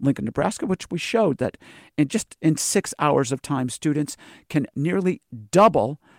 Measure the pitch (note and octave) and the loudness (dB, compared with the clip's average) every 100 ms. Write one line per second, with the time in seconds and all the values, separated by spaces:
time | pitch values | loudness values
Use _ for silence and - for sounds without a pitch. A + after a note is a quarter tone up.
0 | C#3 - A2 - D3 - C4 F#3 - F3 | -2 0 -2 -2 -2 -2 -4 -4 -6 -8
1 | - A3+ G3+ C3 A#2 - - - - - | -2 0 2 0 -4 -6 -18 -20 -8 -2
2 | C#3+ A3 - - D#3+ D#3 - G3+ - - | 0 -2 -6 -2 0 0 0 -2 -2 -2
3 | D3+ C#3+ B2+ C3+ - C3+ B2+ - D#3 D3+ | 2 2 0 -2 -4 -4 -4 -4 -2 -2
4 | D3 - - - - D3+ - - D3+ F#3 | -2 -8 -20 -20 -6 -2 -2 -2 -2 0
5 | F#3 - _ A#2 G#2 F3+ G#3+ D3 A2 D3+ | 0 -2 _ -18 0 6 6 6 0 -4
6 | _ | _